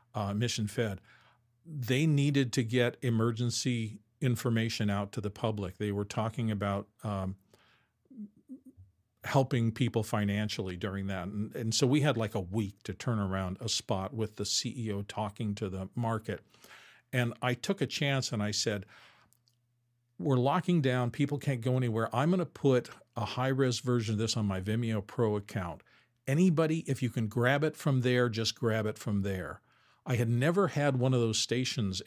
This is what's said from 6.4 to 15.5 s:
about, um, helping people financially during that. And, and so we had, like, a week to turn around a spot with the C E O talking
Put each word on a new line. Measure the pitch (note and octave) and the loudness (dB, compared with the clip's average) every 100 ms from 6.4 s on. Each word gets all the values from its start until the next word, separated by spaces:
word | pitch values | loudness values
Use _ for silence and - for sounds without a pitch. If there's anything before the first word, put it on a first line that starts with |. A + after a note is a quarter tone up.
| A2+ | -2
about, | G#2 G2+ G2 - _ | 0 0 -2 -4 _
um, | A2+ G2 F#2+ G2 _ - _ _ _ _ _ C4 G#3 - _ C4 C4 - - _ _ _ | -6 -4 -4 -8 _ -20 _ _ _ _ _ -16 -16 -18 _ -20 -20 -20 -20 _ _ _
helping | - C#3 C3 B2+ A2+ | 0 2 2 2 0
people | A2 A#2+ A2+ | 0 0 0
financially | G#2 G#2+ G2+ G2+ G#2+ - F#2 F2+ | -2 0 0 0 -2 -4 -6 -4
during | G#2 G2 G2 | -4 -4 -4
that. | F#2+ F2+ | -4 -4
And, | G#2 G#2+ | -6 -6
and | - A2+ | -4 -2
so | - C3+ | 2 4
we | D3 | 4
had, | D3 A2+ | 4 2
like, | A2 | 0
a | G#2+ | -2
week | F2 G#2+ G2+ - | -4 -2 -4 -6
to | - | -10
turn | F#2 - A2+ | -6 -2 -2
around | G2 F#2+ F#2 F#2+ | 0 -2 -2 -4
a | A#2 | -4
spot | - - G2 F#2+ | -4 -2 -2 -2
with | A2+ G#2+ | -4 -4
the | - | -4
C | G#2 - A#2+ B2+ | -4 -2 -2 -4
E | A2 | -4
O | G2+ | -4
talking | G2+ - G#2+ - A2+ | -6 -6 -6 -4 -4